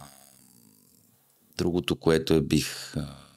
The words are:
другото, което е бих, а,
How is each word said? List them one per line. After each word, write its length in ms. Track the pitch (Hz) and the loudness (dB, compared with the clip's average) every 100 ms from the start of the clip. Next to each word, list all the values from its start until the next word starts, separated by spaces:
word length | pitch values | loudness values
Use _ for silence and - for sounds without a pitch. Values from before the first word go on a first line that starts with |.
| 69 67 67 65 65 60 57 52 50 _ _ _ _ _ _ - | -16 -20 -20 -20 -20 -20 _ _ _ _ _ _ _ _ _ -4
другото, 380 | 87 87 - 71 | -2 0 -2 0
което 380 | 82 80 80 | 2 2 4
е 60 | 80 | 2
бих, 540 | 69 76 - - - 78 | 2 0 0 -8 -10 -10
а, 200 | 71 69 69 | -10 -14 -20